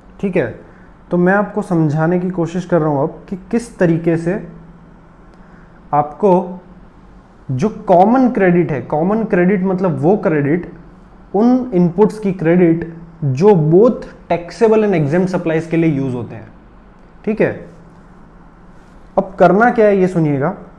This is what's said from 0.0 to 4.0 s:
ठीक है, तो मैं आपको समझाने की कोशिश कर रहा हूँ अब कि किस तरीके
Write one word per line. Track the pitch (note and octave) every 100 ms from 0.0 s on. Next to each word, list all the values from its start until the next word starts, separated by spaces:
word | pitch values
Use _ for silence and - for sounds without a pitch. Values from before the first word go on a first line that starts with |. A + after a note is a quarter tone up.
| - -
ठीक | G3 F3
है, | A#2 - - - - - -
तो | F3
मैं | F3
आपको | G3+ F#3+ G#3
समझाने | F#3+ E3+ D#3 D3+ D#3+ F3+
की | F#3
कोशिश | E3+ E3 F3+ F3
कर | F3
रहा | D#3
हूँ | C#3
अब | D3+ - -
कि | F#3 -
किस | A#3 A#3 -
तरीके | F3 E3